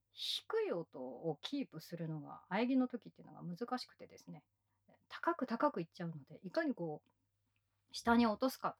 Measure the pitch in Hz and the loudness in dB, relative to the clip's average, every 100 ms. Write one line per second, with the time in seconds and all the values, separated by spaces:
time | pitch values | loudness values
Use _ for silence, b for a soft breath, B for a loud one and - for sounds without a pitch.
0 | _ - - - - 440 415 190 - 285 | _ -8 -4 -4 0 0 2 0 -4 -8
1 | 254 - 165 151 - 285 - 156 - 170 | -8 -4 -2 -2 -2 -4 -4 -6 -8 -6
2 | 165 156 143 - - 190 247 262 254 233 | -4 -4 -6 -12 -2 2 4 4 4 0
3 | 170 - 160 - 160 175 240 254 - - | -10 -18 -18 -10 -8 -6 -4 -4 -6 -16
4 | 160 - - 160 _ _ _ _ _ _ | -18 -18 -16 -18 _ _ _ _ _ _
5 | - - - 339 262 226 294 214 165 - | -14 -4 0 0 0 4 2 2 -4 -4
6 | 170 151 135 147 185 311 320 - 165 151 | -6 -6 -12 -12 -4 0 0 0 -4 -6
7 | _ _ _ _ _ _ _ _ _ - | _ _ _ _ _ _ _ _ _ -2
8 | - 233 233 208 262 - 165 - | 6 8 6 4 2 2 -4 -4